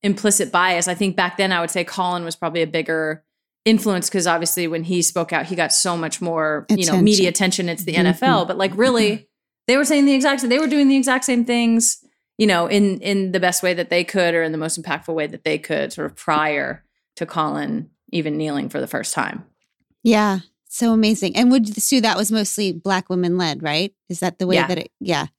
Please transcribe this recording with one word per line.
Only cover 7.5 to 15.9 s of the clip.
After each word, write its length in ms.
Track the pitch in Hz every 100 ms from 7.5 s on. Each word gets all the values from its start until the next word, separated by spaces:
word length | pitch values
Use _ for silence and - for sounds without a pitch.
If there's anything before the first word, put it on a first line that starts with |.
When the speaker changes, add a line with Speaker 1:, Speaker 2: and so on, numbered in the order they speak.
| 185 175
Speaker 1:
attention. 20 |
It's 160 | 165
the 80 | 180
Speaker 2:
Mm-hmm. 80 | 170
Speaker 1:
N 60 | 180
F 160 | 175
L, 220 | 262 226
but, 120 | 175 185
like, 200 | 196 185
really, 520 | 254 240 214 214 _ _ _ _ -
they 100 | 262
were 80 |
saying 220 | 285 302 277
the 80 |
exact, 280 | 269 277 277 240
they 100 | 247
were 100 | 311
doing 200 | 294 277
the 80 | 269
exact 280 | 269 254
same 200 | 254 247
things, 540 | 233 240 233 226 226 - _ _ _ -
you 80 | 208
know, 200 | 175 170
in, 340 | 202 202 185
in 320 | 196 196 190
the 80 | 185
best 220 | 180 180
way 120 | 185
that 160 | 175 170
they 140 | 175
could 300 | 175 196 175
or 80 | 165
in 100 | 160
the 60 | 156
most 220 | 160 170
impactful 320 | 165 156 -
way 120 | 160 151
that 160 | 165
they 160 | - 151
could, 340 | - 147 139